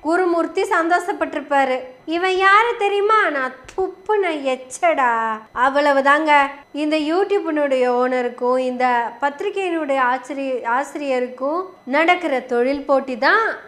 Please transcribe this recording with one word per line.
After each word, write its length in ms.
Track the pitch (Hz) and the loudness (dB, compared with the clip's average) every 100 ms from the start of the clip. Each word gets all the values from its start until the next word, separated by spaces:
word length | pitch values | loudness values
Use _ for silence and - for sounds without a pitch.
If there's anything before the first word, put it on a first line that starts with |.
குருமூர்த்தி 580 | - 349 359 339 320 381 | 0 0 2 0 -2 -2
சந்தோஷப்பட்டிருப்பாரு. 1160 | - 359 330 349 359 311 320 311 285 277 269 254 254 - | 0 0 2 0 0 -4 -4 -4 0 0 2 -2 -6 -16
"இவன் 320 | - 339 370 370 | -6 -2 0 2
யாரு 380 | 381 403 480 - | 4 4 2 0
தெரியுமா? 520 | 403 403 403 440 370 | 0 0 2 2 2
நான் 220 | 285 262 254 - - | -2 -6 -8 -14 -6
துப்புன 540 | 370 - - 427 359 | -6 -6 -2 0 0
எச்சடா." 1080 | 311 269 254 262 - 349 294 254 233 226 214 214 | -2 -4 -4 -8 -2 0 2 2 0 -2 -4 -8
அவ்வளவுதாங்க. 960 | - 262 277 285 277 269 294 311 294 277 - - | 0 2 4 2 4 4 4 6 4 4 -4 -12
இந்த 240 | 285 302 311 | -4 -2 0
youtube-னுடைய 920 | 294 339 392 403 330 302 285 262 247 | 0 0 2 0 0 -2 0 2 2
ஓனருக்கும் 680 | 247 254 254 240 240 247 254 | 2 0 0 -2 -2 0 0
இந்த 540 | 254 247 254 240 233 233 | 0 0 0 0 -2 -4
பத்திரிகையினுடைய 800 | 285 285 403 392 370 330 294 269 | -4 -2 -6 -4 -2 -2 -2 0
ஆசிரிய-, 600 | 247 262 262 277 269 254 | 0 0 -6 -6 -4 -4
ஆசிரியருக்கும் 1000 | 233 247 285 320 285 254 247 247 269 330 381 - | -2 -2 -2 -6 -2 -2 -2 -4 -4 -4 -6 -14
நடக்கிற 560 | - 277 330 349 330 262 | -2 0 2 2 0 -4
தொழில் 460 | 254 240 247 285 277 | -2 0 0 -2 0
போட்டி 320 | 269 262 240 | 0 0 0
தான் 280 | 277 403 427 262 | 2 2 0 -4